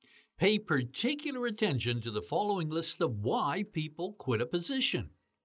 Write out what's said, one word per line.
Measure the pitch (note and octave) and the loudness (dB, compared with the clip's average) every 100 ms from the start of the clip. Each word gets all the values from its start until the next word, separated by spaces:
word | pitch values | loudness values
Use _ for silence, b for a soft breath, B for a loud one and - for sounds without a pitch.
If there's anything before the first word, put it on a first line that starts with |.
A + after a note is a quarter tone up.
| b b b - | b b b 0
Pay | F#3 G#3+ | 2 2
particular | G#3+ C#3+ B2 - B3 D4 D4 B3+ A#3+ | 2 0 0 -2 -2 -2 -4 -2 -2
attention | G#3+ G#3 C3 B2 A#2+ | 0 0 2 0 -2
to | A#2 | -2
the | G#2 | -4
following | - E3 G#3 F#3+ D#3 | -2 0 0 0 0
list | D#3+ F3 - | 0 0 2
of | D#3 G#2 | 0 0
why | A2 A#3 D3+ F3 G#3 | 0 2 0 0 -2
people | D#3+ D3+ D#3+ F#3+ | -4 -4 -4 -6
quit | - - A2 | -4 0 0
a | E3 | 2
position: | F3 E3+ C4 - D3+ E2+ - _ _ | 0 0 0 2 0 -4 -12 _ _